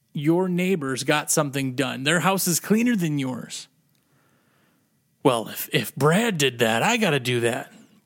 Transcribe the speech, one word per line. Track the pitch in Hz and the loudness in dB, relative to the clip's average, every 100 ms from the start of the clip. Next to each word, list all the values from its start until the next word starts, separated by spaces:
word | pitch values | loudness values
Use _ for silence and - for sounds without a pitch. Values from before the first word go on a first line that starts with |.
| _ | _
your | 165 147 170 185 | -4 2 2 2
neighbors | 175 185 190 135 127 | 0 0 0 -2 -4
got | 127 151 147 | 0 0 0
something | - 147 135 135 | 0 0 -2 -4
done. | 123 131 123 | -2 -4 -2
Their | 135 170 | 0 2
house | 160 196 185 | 2 0 0
is | 160 | -2
cleaner | - 214 240 | 2 2 2
than | 233 170 147 | 2 0 -2
yours. | 131 123 - - - _ _ _ _ _ _ _ _ _ _ _ _ _ _ _ | -2 -6 -10 -14 -16 _ _ _ _ _ _ _ _ _ _ _ _ _ _ _
"Well, | 143 120 101 | 0 2 -2
if, | - - | -10 -4
if | - 110 - | -4 -4 0
Brad | 143 170 233 180 | 2 4 2 0
did | 139 120 | 0 2
that, | 113 113 | 2 2
I | 170 240 | 2 2
gotta | 208 143 | 2 0
do | 123 123 | 0 0
that." | 117 123 135 - - _ | 0 -2 -8 -18 -20 _